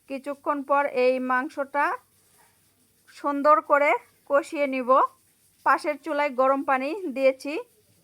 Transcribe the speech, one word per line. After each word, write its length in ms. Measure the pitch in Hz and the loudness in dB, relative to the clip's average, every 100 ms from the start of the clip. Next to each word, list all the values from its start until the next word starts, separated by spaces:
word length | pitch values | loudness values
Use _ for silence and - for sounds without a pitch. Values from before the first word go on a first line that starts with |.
| - | -12
কিছুক্ষণ 560 | 269 277 285 330 285 | -12 -10 -10 -6 -6
পর 220 | 269 285 285 | 0 0 0
এই 340 | - 254 262 | 0 0 0
মাংসটা 760 | 254 254 302 - 277 285 311 494 _ _ _ _ _ _ _ _ _ _ _ | -2 -2 -4 -8 -6 -2 -2 -4 _ _ _ _ _ _ _ _ _ _ _
সুন্দর 540 | - 294 285 285 311 | -10 -6 0 4 2
করে 320 | 311 285 285 466 - _ - | 4 2 4 0 -4 _ -2
কষিয়ে 420 | 285 320 311 285 | -2 0 -4 -2
নিব। 340 | 262 240 269 - _ _ _ _ _ | -2 2 4 2 _ _ _ _ _
পাশের 340 | 302 262 330 285 | 0 0 0 -6
চুলায় 280 | 330 294 294 | -6 -2 -2
গরম 340 | 247 262 277 | 0 2 2
পানি 400 | 285 262 269 392 359 | 0 -2 -2 -6 -6
দিয়েছি। 520 | 254 262 269 285 320 494 _ _ _ | 0 0 0 -6 -10 -10 _ _ _